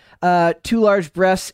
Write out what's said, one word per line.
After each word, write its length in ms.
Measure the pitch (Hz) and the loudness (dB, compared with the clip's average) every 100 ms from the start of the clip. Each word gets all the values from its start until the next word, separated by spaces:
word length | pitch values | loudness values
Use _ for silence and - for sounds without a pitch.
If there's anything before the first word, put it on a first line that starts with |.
| _ - | _ -6
uh, 320 | 180 175 170 - | -2 0 0 -2
too 180 | - 226 | -4 0
large 320 | 208 196 156 | 2 2 -2
breasts, 400 | 170 185 185 - | -2 0 0 -6